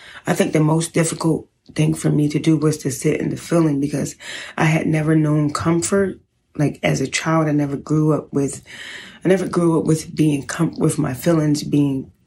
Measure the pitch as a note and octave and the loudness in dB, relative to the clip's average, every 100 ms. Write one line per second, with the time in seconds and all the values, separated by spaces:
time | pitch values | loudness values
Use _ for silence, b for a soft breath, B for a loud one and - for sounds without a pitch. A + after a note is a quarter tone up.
0 | B B - F3+ G3 D#3 D3+ D#3+ D#3+ E3+ | B B -4 0 2 4 4 2 0 0
1 | D#3+ D#3+ D#3+ D#3+ - _ - - D#3 D#3 | 0 0 0 -2 -4 _ -10 0 0 2
2 | D3+ D3+ D3 D#3 E3 D3+ D3+ D3 C#3+ - | 0 2 2 2 2 2 2 0 -4 -2
3 | D3+ - C3+ C3+ - E3+ D#3 C#3 C#3+ C#3 | -2 0 -4 -6 -2 2 2 0 -2 -4
4 | - - B B B - D#3 D#3 - D#3 | -6 -10 B B B 0 2 2 0 0
5 | D3+ D#3+ D3+ D3+ D3 - E3 E3+ - G3 | 2 2 4 2 0 -2 0 0 0 0
6 | F#3+ - _ _ _ - D3 C#3 D#3 D3 | 0 -6 _ _ _ -2 -2 0 -2 -2
7 | C3 - E3 D#3+ D#3 D3 C#3 C3+ - D#3 | -2 -4 0 0 2 0 0 -4 -2 0
8 | D#3 C#3+ - C#3 C#3 - B B B B | 2 0 -2 -2 -2 -4 B B B B
9 | B B E3 F#3 F3 F3 E3+ D#3+ - D#3 | B B 0 0 0 0 2 2 2 0
10 | - - D3+ C#3 - - D#3+ - D#3 - | -2 0 2 2 -4 -2 -2 2 0 0
11 | C#3 B2+ F3 E3 D3+ D3 D3 D3 C#3+ C3+ | -4 -2 0 2 2 0 0 0 2 -2
12 | - _ | -8 _